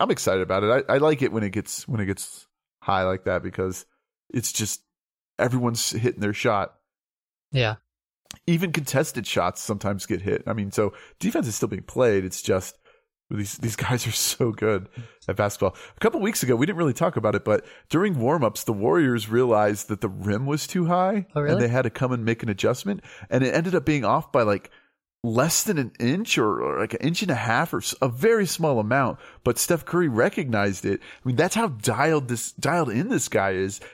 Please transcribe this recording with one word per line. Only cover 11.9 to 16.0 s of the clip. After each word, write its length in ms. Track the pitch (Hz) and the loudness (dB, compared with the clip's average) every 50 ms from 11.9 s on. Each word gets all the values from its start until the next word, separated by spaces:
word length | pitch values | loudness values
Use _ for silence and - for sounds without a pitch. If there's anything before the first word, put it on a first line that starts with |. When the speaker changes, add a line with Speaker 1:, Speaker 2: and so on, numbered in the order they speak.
| - 123 127 120 104 98 92 | -2 2 2 4 4 2 0
Speaker 1:
It's 180 | 92 - - - | -2 -6 -6 -2
just 340 | - 101 95 92 - - _ _ _ _ _ _ _ _ _ _ - | 0 0 0 -2 -6 -14 _ _ _ _ _ _ _ _ _ _ -8
these, 300 | - 107 104 101 - - | -6 -6 -6 -6 -6 -6
these 180 | 117 113 104 | -6 -4 -4
guys 300 | - - 98 127 120 - | -4 -2 -2 -2 -2 -2
are 60 | 120 107 | -2 -4
so 380 | - - - - - 135 117 | -2 -2 -2 -2 0 -2 -2
good 380 | 107 - - 107 107 95 92 - - - 117 - - _ _ - | 0 0 0 2 2 0 -2 -6 -14 -18 -18 -18 -20 _ _ -4
at 80 | 95 | -2
basketball. 400 | - 104 101 - - 107 95 - - - - - | 0 0 0 0 0 -2 -2 -2 -4 -12 -18 -4
A 40 | - | 0